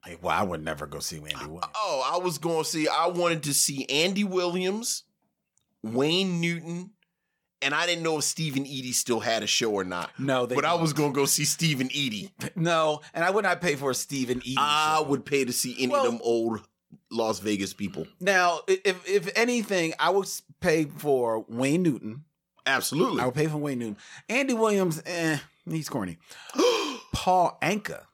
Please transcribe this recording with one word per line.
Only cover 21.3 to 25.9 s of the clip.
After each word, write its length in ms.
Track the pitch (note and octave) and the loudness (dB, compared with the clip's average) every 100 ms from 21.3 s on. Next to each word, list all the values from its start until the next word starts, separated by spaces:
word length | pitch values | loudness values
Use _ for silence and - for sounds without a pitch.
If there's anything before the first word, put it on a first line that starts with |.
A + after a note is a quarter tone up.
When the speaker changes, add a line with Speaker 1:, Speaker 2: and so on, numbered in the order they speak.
| A2+ - | 0 -4
Speaker 1:
Wayne 320 | A#2 C3+ E3 | -2 2 4
Newton. 400 | F3 A#2 G#2+ A#2+ - _ _ _ - | 2 0 -6 -12 -16 _ _ _ 0
Speaker 2:
Absolutely. 560 | C3 - C#3+ B3+ D#3 | 0 0 0 2 2
Speaker 1:
I 40 | B2+ | 0
would 100 | B2+ | 2
pay 120 | D#3 | 0
for 100 | D3+ | 0
Wayne 220 | D3 B2+ | -4 -4
Newton. 180 | A#2 G#2 - - - | -6 -8 -14 -20 -4
Andy 240 | A#3 C4+ | -2 0
Williams, 480 | A3+ A3 G3+ F#3 D#3 D#3+ | 2 2 4 2 -2 -6
eh, 340 | F3 D#3+ D3 - _ - | -2 0 -2 -6 _ -8
he's 200 | D#3+ | -6
corny. 280 | C#3+ | -4